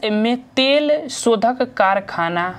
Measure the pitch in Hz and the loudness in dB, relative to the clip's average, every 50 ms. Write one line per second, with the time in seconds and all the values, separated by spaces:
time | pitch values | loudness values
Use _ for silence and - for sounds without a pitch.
0 | - 214 214 214 220 233 240 254 - - - - 262 269 277 294 302 294 302 302 | -4 -2 0 0 0 0 0 -2 -6 -6 -2 0 2 4 4 2 2 2 0 0
1 | 311 262 - - - - 226 208 214 233 247 254 262 247 - - 202 190 196 196 | -2 -8 -10 -2 0 2 2 2 2 0 0 0 -4 -6 0 0 2 2 2 0
2 | 196 - - - 170 165 175 175 175 180 180 | -2 -6 -6 -4 -4 -2 -2 -2 -4 -4 -6